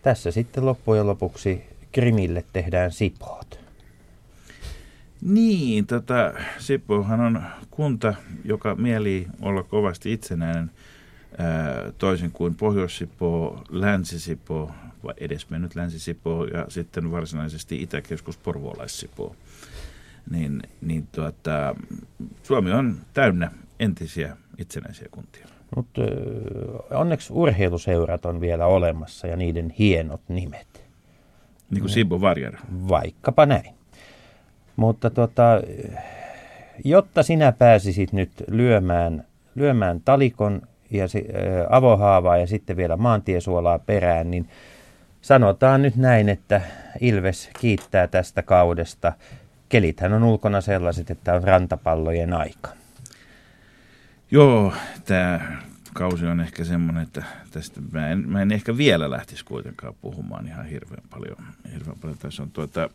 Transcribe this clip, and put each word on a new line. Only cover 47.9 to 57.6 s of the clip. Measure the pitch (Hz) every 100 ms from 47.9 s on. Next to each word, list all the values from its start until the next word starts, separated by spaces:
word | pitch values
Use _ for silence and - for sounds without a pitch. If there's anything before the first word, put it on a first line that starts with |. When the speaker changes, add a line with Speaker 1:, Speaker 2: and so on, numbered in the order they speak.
| 98 87
Speaker 1:
tästä | 92 90 -
kaudesta. | - 90 87 85 82 - 85 - - - - _ _
Kelithän | - 85 78 92
on | 107
ulkona | 117 110 107 101
sellaiset, | 98 95 87 87 82
että | 85 -
on | 87
rantapallojen | 95 92 90 85 - 80 80 85 85
aika. | 87 76 - - - _ - - - - - _ _ _ _ _ _ _ _ _
Speaker 2:
Joo, | 143 143 117 98 - - - -
tää | 92 90 85 80 76 - - -
kausi | - 90 87 85
on | 85
ehkä | 82 -
semmonen, | 85 87 82 82
että | 78 71 - - -
tästä | 80